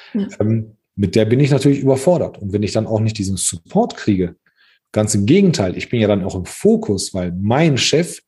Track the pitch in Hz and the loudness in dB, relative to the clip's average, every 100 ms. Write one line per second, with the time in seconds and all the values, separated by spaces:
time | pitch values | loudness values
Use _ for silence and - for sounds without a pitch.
0 | - 208 196 - 104 113 110 _ _ - | -10 -6 -6 -4 -2 -2 -4 _ _ -4
1 | 98 110 110 123 143 143 143 139 135 131 | 0 2 2 2 2 4 2 2 2 2
2 | 180 170 98 - 101 101 101 110 107 110 | 2 2 0 -6 -6 -4 -2 -2 -2 -2
3 | 113 110 98 95 - 87 - 185 233 - | -2 -2 -4 -4 -6 -8 -4 -2 -2 -2
4 | - 95 87 - _ _ _ _ _ 107 | -2 0 -2 -6 _ _ _ _ _ -2
5 | 107 104 101 185 196 - 92 90 - 120 | 0 0 4 4 4 2 -2 -4 -4 0
6 | 104 101 92 92 87 - 104 113 220 98 | 2 2 -2 -8 -10 -2 2 2 0 -4
7 | - 95 90 90 101 131 165 123 - 147 | -4 -6 -6 -4 0 2 2 2 0 0
8 | 175 - | -2 -8